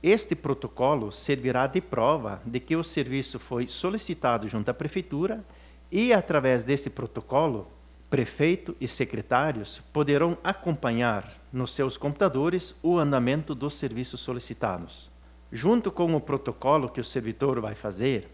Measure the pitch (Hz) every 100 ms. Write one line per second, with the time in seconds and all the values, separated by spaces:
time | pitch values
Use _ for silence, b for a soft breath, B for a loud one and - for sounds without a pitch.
0 | 160 214 - 170 135 135 117 - 127 147
1 | 107 - - 139 123 123 135 180 - 131
2 | 117 156 107 98 117 123 - 160 165 -
3 | 127 135 131 - - 120 127 - 180 208
4 | - 170 131 117 104 110 104 123 147 196
5 | 180 143 190 220 - B B B - 180
6 | 240 220 - 156 131 127 113 139 135 -
7 | 120 - - 131 160 113 95 - - -
8 | - 135 120 - 151 185 - - 127 -
9 | 127 110 - 123 156 127 101 - - 156
10 | 143 143 170 170 175 196 175 156 127 117
11 | 120 107 98 - - 127 123 - 135 -
12 | 143 147 196 135 156 180 - - 160 175
13 | 147 135 120 147 151 131 139 - 139 113
14 | 127 120 - 123 - 113 113 90 87 -
15 | - - b b - 117 147 240 202 -
16 | 170 156 - 135 - 107 131 151 127 -
17 | 117 135 113 110 139 123 107 104 107 92
18 | 127 120 -